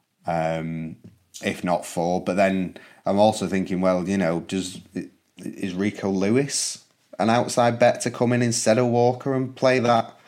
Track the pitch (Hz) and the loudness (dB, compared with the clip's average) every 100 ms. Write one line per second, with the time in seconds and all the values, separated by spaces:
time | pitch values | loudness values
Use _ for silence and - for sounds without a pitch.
0 | _ _ - 82 80 80 80 80 80 - | _ _ -6 -2 -2 -4 -6 -8 -10 -12
1 | - _ _ - 107 92 87 85 - - | -20 _ _ -8 -6 -4 -2 -2 -2 -4
2 | 85 90 87 92 98 95 90 - - - | -2 -2 -2 2 2 2 -4 -8 -20 -10
3 | - 98 107 107 92 95 90 90 92 90 | -2 4 4 4 -2 -2 -2 0 0 0
4 | 90 98 85 85 - 95 90 - - - | 0 0 0 -2 -4 -6 -6 -12 -12 -12
5 | - _ _ - - - 98 90 101 - | -12 _ _ -16 -14 -10 -8 -4 -4 -2
6 | 101 95 95 120 139 - - - _ _ | -2 0 2 2 0 -4 -6 -8 _ _
7 | _ - 104 117 120 - 120 117 120 - | _ -4 2 2 2 2 2 4 4 4
8 | 123 117 127 123 120 113 - 110 123 123 | -4 0 0 2 0 0 2 4 4 4
9 | 120 123 - 131 127 - 131 127 120 117 | 2 2 -2 -2 -4 0 2 4 4 2
10 | 113 - | 2 -10